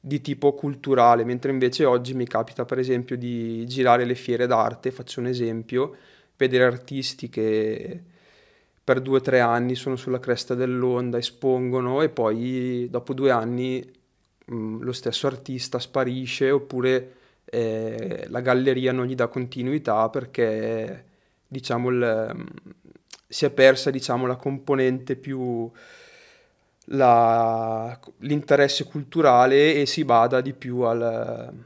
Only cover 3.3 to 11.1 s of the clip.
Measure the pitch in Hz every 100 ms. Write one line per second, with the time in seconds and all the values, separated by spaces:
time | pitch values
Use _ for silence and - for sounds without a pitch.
3.3 | 120 113 113 120 127 123 120 123 123 -
4.3 | 120 123 117 110 - 127 - 123 - 123
5.3 | 123 117 113 113 123 143 - _ _ _
6.3 | _ 131 127 127 120 - 135 127 - -
7.3 | - 110 107 107 107 - 175 - _ _
8.3 | _ _ _ _ _ - 131 131 135 127
9.3 | 127 120 117 123 127 - 127 127 127 127
10.3 | 120 - 123 127 127 127 123 123